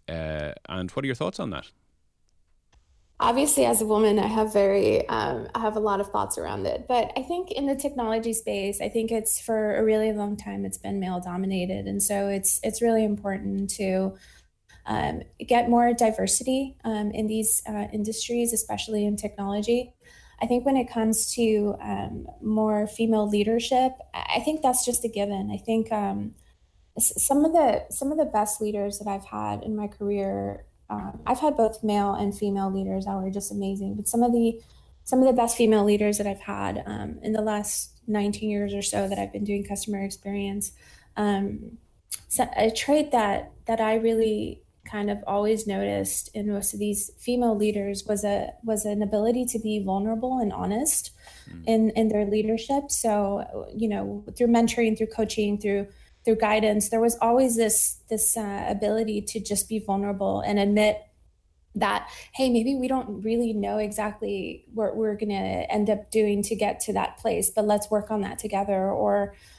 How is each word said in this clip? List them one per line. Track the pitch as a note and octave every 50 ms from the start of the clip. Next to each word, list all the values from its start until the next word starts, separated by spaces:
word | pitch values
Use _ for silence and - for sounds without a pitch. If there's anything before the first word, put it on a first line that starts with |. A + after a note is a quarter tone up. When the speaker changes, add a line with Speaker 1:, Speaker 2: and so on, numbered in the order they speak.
| _ -
Speaker 1:
uh, | D#2+ E2 D#2+ D#2 D#2 D2+ D2+ D2 - - _ -
and | - F#2 F#2 F2+
what | - C#3 C#3
are | C3+
your | B2+
thoughts | - D#3 F3 - -
on | - A#2
that? | F2 C#2 - - _ _ _ _ _ _ _ _ _ _ _ _ _ _ _ _ _ _ _ _ _ - _ _ _ _ _ _ _ -
Speaker 2:
Obviously, | - A#3 A#3 C4 C#4+ D4 - C#4 B3+
as | A#3 A#3 G#3+
a | A3
woman, | G#3+ G#3+ G#3 A3 G#3+ G#3 G#3+
I | A3 A3
have | A3 A3 A3 G#3+ -
very, | G#3 G3+ G3 G3 G3+ - G#2 - - - -
um, | A3+ A3+ G#3+ C#3 C3 A2+ - - -
I | A#3
have | A#3 G#3+ G#3+
a | A3
lot | G#3 G#3+ G3+ G3
of | G3+ G3+
thoughts | - G#2 G2 - - -
around | D#2+ E2+ G#2 G2+ F#2+ -
it. | - - A#3 -
But | B3+ A#3+ A3 - - C4
I | C4
think | - E4+ F4 F#4 -
in | - - C#4+
the | C#4 C#4
technology | C#4 - C#4+ C#4+ B3+ A#3 A3 A3 A3+ A3 A#3
space, | A3 A3 - G#3+ G#3 G3 F#3+ G3+ G3+ -
I | - G#3+
think | - A3+ A3 A3+
it's, | A3+ A3 G#3+ - - -
for | - - A3+ A3 G#3+ G#3+ -
a | - A3
really | A3 A3 G#3+ G#3+ A3 G#3+
long | G#3 G3+ G#3 G#3 G3+
time, | - G3+ G3 G3 G3+
it's | F#3+ G3 -
been | - G3 G3 G3
male | F#3+ F#3 F3+ F3+
dominated. | F3+ F3+ F3 F#3 F#3+ F#3+ F#3+ F#3 F3+ F#3 F#3 G3+ G3 F#3+
And | G3+ G3+ -
so | - G#3 G3 G3+ G3+
it's, | G3 G3 F#3+ - - -
it's | - - F#3+ -
really | A#3 A#3 A3+ A3 A3
important | G#3+ G#3 G3+ G3+ G3+ G3 G3 G3 G3 G3 G3 G3 F#3+
to, | - - G3+ F#3+ F#3 F#3 F#3+ F#3+ F#3+ - - - - - _ _ _ _ _ _ - - -
um, | - - - - C#2+ D2+ - - - _ - - -
get | B3 A#3+ A#3+ A#3
more | A#3+ A#3+ A#3+ A#3+ A#3+
diversity, | A#3 A#3+ A3 G#3+ - F#3+ F#3+ - - A#3+ C4 C4 C4 C#4 C4 C4+ - -
um, | A3+ A3 G#3 G#3 G#3
in | G#3+ - G#3+
these, | G#3+ G#3+ A3 G#3+ G#3 - - - -
uh, | G#3+ G#3 G#3 G#3
industries, | - G#3+ G3+ G#3+ A3 - - - A#3+ A#3+ A#3+ A3+ A3+
especially | A3 - - G#3+ G3+ - - A3 G#3 G#3
in | G#3 G#3
technology. | G3+ - G#3 - - G3+ G3 G3+ G#3 G#3 A3+ A#3+ B3 B3+ - - _ _ - - - - - _ -
I | -
think | A#3 A#3+ B3 B3
when | C#4 C4+ C4
it | B3 B3+
comes | - A3+ A3 A3 A3 - - - -
to, | B3 A#3 A3 A3 G#3 G#3 G#3 G3+ -
um, | - - - G3+ G3+ - - - - - - -
more | - G#3+ G#3+ G#3+ G#3+ G#3+ G#3+ G#3 G#3+
female | G#3+ - - A3+ A3+ A3 G#3+ G#3 G#3
leadership, | G#3 G#3 G#3 A3 A3+ A#3 A#3 - C4 B3 C4 C4 C4 - - - -
I, | - - - -
I | A#3+
think | A#3+ D4 D#4 D#4
that's | D4 C4 B3 B3+ -
just | B3 A#3+ - -
a | A3+
given. | A3 G3+ G3+ G3+ G3+ F#3+ G3 G3+
I | G#3 G#3+
think, | - - A3+ A3+ A3 A3
um, | A3 G#3 G3+ G3 G3 G3+ G#3 G#3+ - - _ _ _ _ _ _ _ _ _ _ -
s-, | - - - - - -
some | - C4+ C#4+ D4+
of | D#4+
the, | D#4+ E4+ D4 A#3+ G#3 - - -
some | - - C4+ C#4
of | D#4 D#4+
the | D4
best | - - G#3+ G#3 G#3+ - -
leaders | G#3+ G#3 G#3 G3+ G3+ G3+ G3+ -
that | G#3+ G#3
I've | G3 G3 G3
had | - - G#3 G#3+ G#3 G#3 G3+ -
in | A3 G#3+
my | G#3 G#3 G3+
career, | - - G#3 G3+ G#3 G3+ - G3 G3 G3 G3 G3+ G3+ - - - _ _ _ -
um, | G#3 G#3 G3 G3 - - -
I've | - B3 C4
had | D#4 D4+ C#4+ -
both | A3+ A3 A3 - -
male | G#3+ G#3 G#3 G3+ G3+ G3
and | - G#3 G3+ G3
female | - G#3 G3+ G3 G3 F#3+ F#3+
leaders | F#3+ G3 F#3+ F#3+ F#3+ F#3+ F#3+ G3
that | G3 G3
were | F#3+ F#3+
just | F#3+ G3+ G3 -
amazing, | G#3 G3+ G3 G3 G3 G3 G3 G3 G3+
but | G#3 G3+ -
some | - A#3 A#3+
of | A#3+
the, | A#3 A#3 A#3 A3+ A3+ A3+ - - - - - - - _ -
some | - C4 B3+
of | C4 C4+
the | A#3+
best | B3 A#3 A#3 - -
female | A#3 A3 A3 G#3+ G3+
leaders | G#3 G#3 G#3 G#3 G#3 G#3 G#3
that | G#3
I've | G3+ G3 -
had, | - - G3+ G3+ G3 G3 G#3 - -
um, | G3+ G#3+ - G2+ - D2+ -
in | - G#3 G#3+
the | G#3+
last | G#3+ A3 G#3+ G#3 G#3 - - - - - - - - -
nineteen | G#3+ G#3 G3+ G#3 G3+ - G#3+ G#3+
years | G#3 G3+ G3+ G3+ G3+
or | G3+
so | G3+ - - G3+ G3 F#3+
that | G3 F#3+
I've | G3 G3+ -
been | G3+ G#3
doing | G3+ G3+ G3+ G3+
customer | G3+ G3+ G3+ - A3 G3+ G3
experience, | G3 G3 G3 - - G3+ G3+ G3+ G3+ G3 G3 G3+ G3 - - - - - - - _ _ - G#3+
um, | G#3 G#3 G3+ G3 G3 G3 G#3+ G#3+ - - - - _ _ _ _ _ - - - - -
so | - - - - -
a | - G#3+ A3
trait | A3 - - - D4 D#4 D4 D4
that, | - A#3+ G#3+ G3+ G3+ - - - - - -
that | - A3+ A3+
I | A3 A3 A3
really | A3+ A3 A3+ A3+ A3 A3+ A3 G#3+ G#3 A3 A3+ - - - _ _ _ -
kind | - G#3+ G#3 G3+ G#3
of | G3+ G3+ - -
always | G3 G3+ G#3 G#3+ A3 G#3+ A3 G#3
noticed | G3 F#3+ G3+ G3+ G3+ G3 G3 F#3+ - - - - -
in | A3 G3+ G#3
most | G3+ G3+ G3 - -
of | G3+
these | G#3 G#3 G3+ G3 - - - -
female | - - B3 B3 A#3+ A#3 G#3+ G3+
leaders | G#3 G#3 G#3 G3+ G3 G3+ G3+ G3 -
was | - G#3 G3 G#3
a, | G3+ G3+ G3 - - - - -
was | A3+ A3 G#3 G#3+
an | G#3 G#3 G#3
ability | G#3 G3 A3 G#3 G#3+ A#3 A#3+ B3+ B3 A#3+
to | - A3+
be | A3 G#3+ G#3+ G#3 G3
vulnerable | F#3+ F#3+ G3 G3+ A3 A3+ A3+ A#3+ B3+ C4 B3+
and | A3+ G3+ -
honest | - F3+ F#3 G#3 A#3 C#4+ D#4+ - - - - - - - - - - - -
Speaker 1:
Mm. | - - E3+ -
Speaker 2:
in, | A3+ A3 A3 A3
in | - - A3 A3
their | G#3 G#3 G#3
leadership. | G3+ G#3 G#3+ G#3+ A3 A3+ A3+ - - C#4 C#4+ C#4+ C#4+
So, | - - - A3+ G#3 G#3 G3+ G3 G3+ G3 - - - G#2 - - -
you | G#3+ A#3 G#3+
know, | G3+ G3 G3+ G3+ G3+ G#3 G#3 - F#3+ -
through | A#3+ A#3
mentoring, | A#3 A#3 A#3 A3+ - A#3+ A#3 A3 A3 G#3+
through | A3 A3
coaching, | - - A3 G#3+ - A3 G#3 G3+ G#3 G#3
through, | G#3 G3+ G3+ G3 G3+ G3+ - - - _ _ _ -
through | A#3 A3
guidance, | A3 A#3 G#3 G#3+ A3 G#3+ G#3+ G#3 G#3+ G#3 -
there | A#3 A3+
was | A3+ A#3 A3+ -
always | A#3 A3+ A#3 B3+ C4+ B3+ A3+
this, | A3+ A3+ G#3+ A3 - - - - - - -
this, | A3+ G#3+ - - -
uh, | A3+ G#3+ G3+ G3+ G3+ - -
ability | G3+ G3+ G#3+ G3+ G#3+ A3 A3+ G#3+ G#3 G#3
to | G#3 - - A3
just | - - G#3 G3 - -
be | A3 G#3+
vulnerable | G#3 - G3 G3 G3+ G3+ G3+ G3 G3 G3 G3 G3+
and | - - G#3 G#3
admit | G3+ G3+ G3+ G#3+ G#3+ G#3+ G#3+ - - _ _ _ _ _ _ _ _ _ _ _ _ _ -
that, | G3 G3+ G3 G#3 G#3 - - - - - - -
hey, | - C4+ C4
maybe | A#3+ A#3 A3 C4 C#4
we | C4 B3+ B3+
don't | C4 C4 B3 G#3 G#3 F#3
really | G3 A3 A3+ A#3 A#3+ A3+ A3
know | G#3 G3+ G3+ G#3 G#3+
exactly | G#3+ G#3 G#3 - G#3 G#3+ G#3 - G#3+ G3+ G3+ G3 - - - - _ - -
what | A3 G#3+ - - A3
we're | A3 G#3+ G#3
gonna | G#3+ A3 G#3 G3+ G3 F#3+ F#3+ F#3+ F3+ - -
end | - G#3+ G#3 G#3
up | G#3+ G#3 G#3 -
doing | - A3 G#3+ G#3 G3+ G3+ G3+
to | - A3+
get | G3 G#3 G3+ - -
to | - -
that | G3 F#3+ - - - -
place, | - - - F3 G3 -
but | - A3 G#3+
let's | G#3 G#3 G#3 G#3 -
work | A3 G#3 G#3 -
on | G#3+ G#3+
that | G3 - - -
together. | - G#3+ G3+ G3 G3 G3+ G3 F#3+ F#3+ G3
Or, | - - G#3+ G#3 G3+ G3+ G3+ G3+ - - - - -